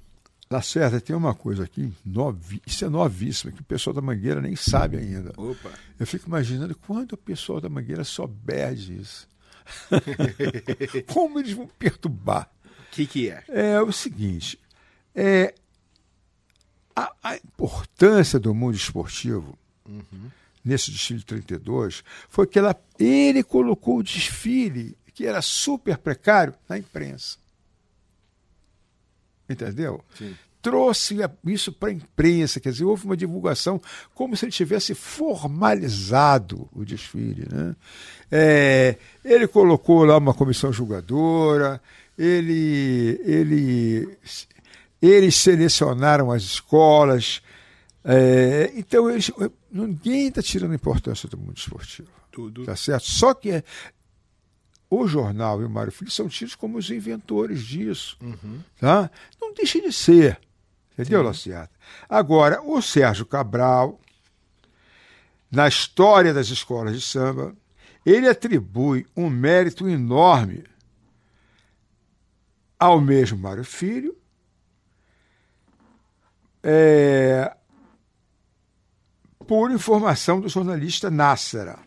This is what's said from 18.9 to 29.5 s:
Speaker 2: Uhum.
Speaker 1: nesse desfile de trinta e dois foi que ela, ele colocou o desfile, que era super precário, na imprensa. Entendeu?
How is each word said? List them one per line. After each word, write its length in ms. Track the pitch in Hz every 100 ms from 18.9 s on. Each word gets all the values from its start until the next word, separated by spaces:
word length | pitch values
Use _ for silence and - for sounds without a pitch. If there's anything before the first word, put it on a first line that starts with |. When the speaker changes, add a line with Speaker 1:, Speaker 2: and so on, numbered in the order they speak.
| 87 85 - 120 110 73 - _ _ -
Speaker 2:
Uhum. 420 | 104 - 95 113 - _ _
Speaker 1:
nesse 260 | 120 131 -
desfile 300 | 101 - 117
de 60 | -
trinta 280 | 110 -
e 40 | 87
dois 440 | - 127 107 - - - -
foi 160 | - 190
que 120 | 202
ela, 160 | 202 - _ -
ele 440 | 226 277 285 269
colocou 540 | - 254 247 208 - 247
o 40 |
desfile, 920 | 196 - - - 220 254 233 123 113 - _
que 100 | - 233
era 140 | 202
super 540 | - - - 277 - 160
precário, 560 | - 135 - 208 151 - -
na 80 | 190
imprensa. 580 | - 160 143 67 - - _ _ _ _ _ _ _ _ _ _ _ _ _ _ _ _ _ _ _ _
Entendeu? 560 | -